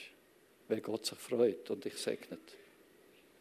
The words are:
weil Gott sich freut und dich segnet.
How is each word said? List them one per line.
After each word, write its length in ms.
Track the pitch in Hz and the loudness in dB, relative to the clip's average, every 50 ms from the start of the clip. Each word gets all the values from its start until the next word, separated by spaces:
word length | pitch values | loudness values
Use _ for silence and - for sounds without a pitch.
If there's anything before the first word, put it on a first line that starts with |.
| - - - - - - - - - - - - - - | -12 -14 -16 -20 -20 -20 -20 -20 -20 -20 -20 -18 -4 -2
weil 120 | 107 107 | -2 -2
Gott 260 | - - 107 113 - | 0 0 -2 -2 -2
sich 120 | - - - | -4 -6 -6
freut 520 | - - - 117 123 113 95 - - - | -4 0 4 6 6 6 6 4 -2 -4
und 140 | - - - | -4 -2 -2
dich 120 | 135 - | -4 -6
segnet. 440 | - - - - - - - - - - - - - - - - - - - - - - - - - - - - - | -4 -2 -2 -2 -2 -4 -10 -12 -12 -12 -16 -20 -20 -20 -20 -20 -20 -20 -20 -20 -20 -20 -20 -20 -20 -20 -20 -20 -20